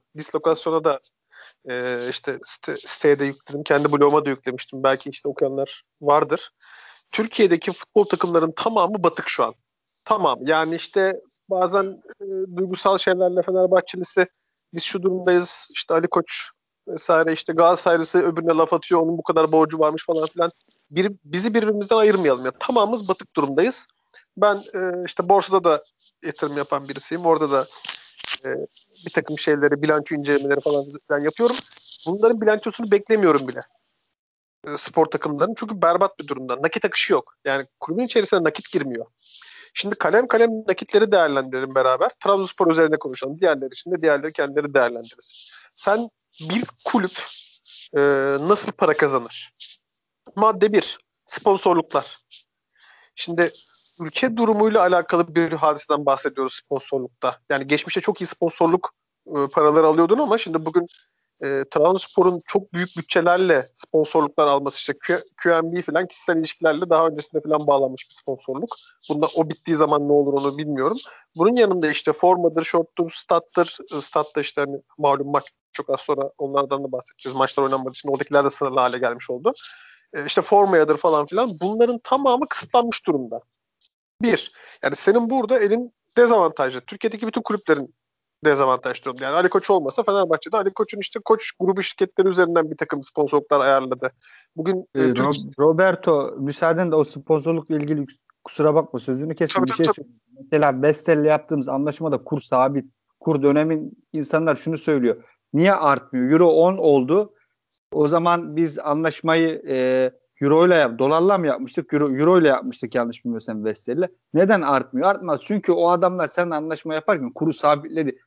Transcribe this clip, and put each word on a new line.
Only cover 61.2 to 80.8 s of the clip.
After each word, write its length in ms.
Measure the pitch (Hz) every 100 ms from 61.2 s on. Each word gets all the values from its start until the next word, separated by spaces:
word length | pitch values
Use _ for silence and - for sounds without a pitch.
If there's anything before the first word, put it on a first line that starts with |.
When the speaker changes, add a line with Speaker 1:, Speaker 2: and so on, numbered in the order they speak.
| _ _
Speaker 1:
e, 220 | 139 139 135
Trabzonspor'un 720 | 160 156 190 - - 180 180 -
çok 260 | 202 190
büyük 160 | 175 180 -
bütçelerle 720 | 165 180 170 180 185 147 123
sponsorluklar 720 | - - 156 151 165 147 - 147
alması, 300 | 139 139 -
işte 180 | - 139 -
Q-, 160 | 175 - -
Q 260 | 175 165
M 100 | 165
B 100 | 175
falan 240 | 165 156 180
kişisel 300 | - - 165
ilişkilerle 540 | 160 - 160 147 180
daha 160 | 160 165
öncesinde 360 | 151 147 156
falan 240 | 151 151 147
bağlanmış 420 | 139 135 131 -
bir 60 |
sponsorluk. 640 | - - 131 - 131 226 - - _ -
Bunda 180 | 147 151
o 140 | - 160
bittiği 280 | - - 156
zaman 320 | 151 147 143
ne 40 |
olur 200 | 147 143
onu 260 | 139 143 139
bilmiyorum. 380 | 151 143 139 233 - - _ -
Bunun 200 | 185 247
yanında 340 | 214 185 156
işte 220 | 147 -
formadır, 520 | 151 180 180 170 160
şorttur, 460 | 165 170 165 - 165
stattır. 680 | - - 170 - - 170 - -
E, 80 | 156
stat 360 | 139 156 151 -
da 40 |
işte 200 | 143 -
hani 200 | 139 139 - -
malum 320 | 147 139 139
maç 140 | 143 - _ _
çok 180 | - 139
az 100 | 135
sonra 300 | - 143 139 -
onlardan 460 | 139 139 135 139
da 80 | 139
bahsedeceğiz. 440 | 127 - _ 135 131
Maçlar 280 | 135 -
oynanmadığı 300 | 135 135 131
için 140 | 127 143
oradakiler 360 | 139 143 143
de 60 | 139
sınırlı 300 | - 139 131
hale 180 | 123 123
gelmiş 320 | 123 120 -
oldu. 240 | 127 180 277 - - - _ _
E, 120 | 147 143
işte 160 | -
formayadır 540 | 165 202 196 175